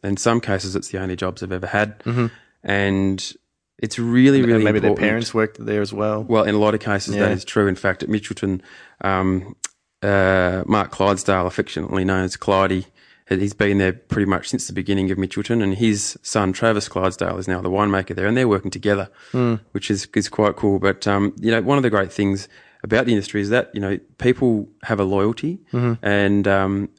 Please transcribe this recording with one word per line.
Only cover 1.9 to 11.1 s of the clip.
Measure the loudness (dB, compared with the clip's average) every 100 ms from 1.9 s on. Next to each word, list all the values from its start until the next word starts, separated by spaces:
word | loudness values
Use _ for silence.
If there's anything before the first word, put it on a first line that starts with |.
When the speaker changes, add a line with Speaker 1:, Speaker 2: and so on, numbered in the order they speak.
| -4
Speaker 2:
Mm-hmm. | -6 -2 -2 -4 _ _
Speaker 1:
And | -4 -2 0 2 0 -2 -6 -14 _ _ _ -8
it's | -8 -4
really, | 0 6 6 6
Speaker 2:
And | 4
Speaker 1:
really | 4
Speaker 2:
maybe | 4 4
Speaker 1:
important. | 2 2
Speaker 2:
their | 0
parents | 0 -2
worked | -2 -2 -2 -4
there | -4
as | -4
well. | -2 -2 -2
Speaker 1:
Well, | 0 2
in | 4 4
a |
lot | 2
of | 2
cases, | 0 -2 -2 0
that | 0
Speaker 2:
Yeah. | 0
Speaker 1:
is | -2
true. | 0 2
In | 2
fact, | -2 -2
at | -2
Mitchelton, | -4 -4 -6 -4 -4 -8 -20 -20 -8
um, | -2 0 0 0 -4 -14 -14 _ _ -6
uh, | 0 2 4 2 2 -2 0
Mark | 0 0
Clydesdale, | 0 0